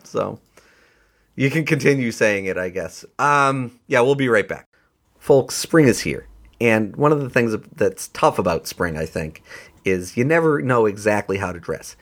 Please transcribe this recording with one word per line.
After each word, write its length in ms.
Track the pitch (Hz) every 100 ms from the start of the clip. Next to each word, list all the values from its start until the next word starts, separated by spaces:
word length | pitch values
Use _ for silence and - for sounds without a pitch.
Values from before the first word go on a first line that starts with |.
so 360 | - 113 98 110 _ _ _ _ _ _ _ _ _ -
you 140 | 135
can 140 | 151
continue 460 | 147 156 135 139 117
saying 360 | 113 110 101 95
it, 100 | 90
I 120 | 92
guess. 340 | 90 82 - - -
Um, 600 | 143 143 139 135 123 - -
yeah, 140 | 131
we'll 140 | 123
be 140 | 139 131
right 200 | 110 95
back. 180 | 73 - _ _ _ _ _
Folks, 360 | - 139 131
spring 320 | - - 165 139
is 140 | 98
here, 260 | - 65 - - - -
and 340 | 117 110 107 -
one 160 | 147
of 80 | 151
the 100 | 131
things 240 | 127 117 107 -
that's 340 | - 101 - -
tough 300 | - 156 -
about 280 | 90 82 -
spring, 300 | - 87 78
I 100 | 80
think, 360 | 87 78 - - - - _
is 320 | - 92 90 -
you 80 |
never 360 | 131 165 160 147
know 240 | 131 123 110
exactly 520 | 101 104 104 101 98
how 140 | 95
to 80 | 87
dress. 340 | 82 71 - -